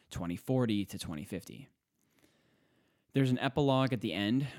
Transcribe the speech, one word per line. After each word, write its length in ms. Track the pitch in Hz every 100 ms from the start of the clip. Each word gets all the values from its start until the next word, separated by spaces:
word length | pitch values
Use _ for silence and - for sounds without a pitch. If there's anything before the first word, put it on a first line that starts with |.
| -
twenty 240 | - 87 87
forty 500 | - 131 123 104 98
to 140 | 95
twenty 240 | - 80
fifty. 440 | - 95 - 57 143 _ _ _ _ _ _ _ _ _ _ _ _ _ _
There's 180 | 135 131
an 80 | 127
epilogue 520 | 135 156 143 131 131
at 100 | 113
the 120 | 107
end 320 | 85 101 127 143